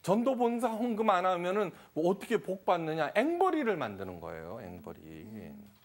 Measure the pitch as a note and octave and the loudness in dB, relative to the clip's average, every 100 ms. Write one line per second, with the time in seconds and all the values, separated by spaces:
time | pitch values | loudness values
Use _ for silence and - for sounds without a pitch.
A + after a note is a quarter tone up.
0 | - G3+ B3 B3 A#3+ A#3+ A#3+ A3 B3 G#3+ | 4 2 4 2 2 2 0 0 -2 2
1 | A3 F#3 F#3 F3+ F3 G3 F#3+ - - - | 4 4 4 2 0 0 -2 -4 -10 0
2 | E3+ F#3+ - G#3 - F#3+ - F3+ D#3+ D#3+ | 2 0 0 -2 0 -6 0 0 0 0
3 | D3 G3+ C#4 F4 F#4 E4 B3 F3+ A#2+ F#2+ | 2 2 2 4 2 2 0 0 -2 -4
4 | F#2+ F2 E2 E2 E2 A2 G2 F2+ F2 D#2+ | -8 -8 -8 -8 -8 -10 -10 -12 -14 -14
5 | D#2+ D#2+ F#2+ G#2+ E2 C#2+ - - | -14 -14 -14 -14 -14 -16 -20 -20